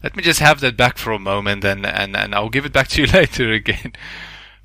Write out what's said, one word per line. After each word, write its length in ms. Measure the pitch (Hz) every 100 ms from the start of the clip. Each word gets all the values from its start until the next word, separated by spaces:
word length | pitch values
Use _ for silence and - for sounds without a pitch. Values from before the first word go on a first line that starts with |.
let 140 | -
me 80 | -
just 160 | 165 160
have 220 | 151 147
that 160 | 139 117
back 200 | 123 -
for 160 | -
a 60 | 110
moment, 460 | 98 101 101 101
and, 200 | 98 98
and, 300 | 98 - 98
and 220 | 101 104 104
I'll 140 | 107
give 140 | 127
it 80 | 143
back 140 | 135 131
to 120 | -
you 40 | 139
<laughs> 60 |
later 380 | 185 165 - 120
again. 440 | 110 110 101 - - - - - - - _